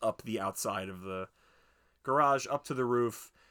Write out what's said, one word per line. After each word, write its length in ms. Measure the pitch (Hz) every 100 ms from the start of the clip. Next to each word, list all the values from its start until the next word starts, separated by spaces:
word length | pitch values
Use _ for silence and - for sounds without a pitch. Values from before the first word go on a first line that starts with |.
up 200 | 113 -
the 160 | 113 110
outside 480 | 98 - 107 98 95
of 120 | 92
the 260 | 95 92 92 _ _ _ _ _ _ _
garage, 440 | 131 139 143 139 -
up 140 | 143 -
to 80 |
the 120 | 131 123
roof. 460 | 120 117 - - _ _